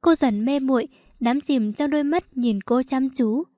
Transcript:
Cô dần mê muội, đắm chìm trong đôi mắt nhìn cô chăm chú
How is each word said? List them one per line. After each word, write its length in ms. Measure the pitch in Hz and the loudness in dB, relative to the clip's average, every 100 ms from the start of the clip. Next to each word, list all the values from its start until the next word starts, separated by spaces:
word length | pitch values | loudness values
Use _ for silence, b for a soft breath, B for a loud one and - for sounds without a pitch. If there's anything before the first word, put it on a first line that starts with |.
Cô 140 | - | 4
dần 300 | 320 277 208 | 4 2 0
mê 160 | 233 285 | -2 -2
muội, 280 | 269 262 - b b b | 0 0 -2 b b b
đắm 200 | 233 269 | -2 -2
chìm 320 | - 269 214 | 0 0 0
trong 180 | 214 294 | -2 -2
đôi 140 | 294 | 0
mắt 320 | 285 339 - 262 | 0 -2 -4 -4
nhìn 240 | 240 202 | -2 -2
cô 220 | - 240 | 0 0
chăm 280 | 262 262 262 | 0 -2 -2
chú 320 | 262 226 240 349 | 0 0 0 -4